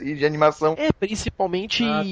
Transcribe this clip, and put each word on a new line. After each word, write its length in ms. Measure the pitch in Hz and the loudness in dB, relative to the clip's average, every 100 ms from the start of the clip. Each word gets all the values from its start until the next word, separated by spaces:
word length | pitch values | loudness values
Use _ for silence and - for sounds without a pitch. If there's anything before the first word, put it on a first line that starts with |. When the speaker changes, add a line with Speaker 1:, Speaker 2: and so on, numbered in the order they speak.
Speaker 1:
e 100 | 135 151 | 0 0
de 100 | 147 | 0
animação. 480 | 151 151 147 156 160 | 4 2 4 0 2
Speaker 2:
É, 140 | 302 | 0
principalmente 880 | - 202 214 - - 190 180 214 - | 0 -2 -4 -6 -2 -2 -2 -2 -2
Speaker 3:
Ah, 200 | 233 208 196 | 0 0 -2